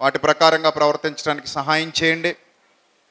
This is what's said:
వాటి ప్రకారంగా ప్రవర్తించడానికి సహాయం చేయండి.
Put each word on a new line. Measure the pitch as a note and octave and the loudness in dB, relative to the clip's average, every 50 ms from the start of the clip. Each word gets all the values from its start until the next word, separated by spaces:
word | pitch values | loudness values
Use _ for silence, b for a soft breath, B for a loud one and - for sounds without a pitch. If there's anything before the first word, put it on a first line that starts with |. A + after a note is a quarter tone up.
వాటి | B2+ C#3 - - | -2 -2 0 0
ప్రకారంగా | - D3+ D3+ - E3 D#3+ D#3+ D#3+ D#3+ D#3 | 2 2 2 4 4 4 4 4 0 0
ప్రవర్తించడానికి | D3+ D3+ D3+ D3 D3 D3 - D#3 C#3+ - - D#3 D3 C#3+ - | 0 2 0 0 0 0 -4 -6 -6 -6 -4 -4 -4 -6 -6
సహాయం | - - D3 C3+ D3+ D#3 D#3 D#3+ D#3+ D3 - | -10 -8 -6 -2 -2 -2 -2 -2 -4 -4 -2
చేయండి. | E3 D#3+ D#3+ E3 E3 F3 E3 - _ _ _ _ _ _ _ _ _ _ _ _ _ _ | 0 0 0 0 -4 -6 -6 -8 _ _ _ _ _ _ _ _ _ _ _ _ _ _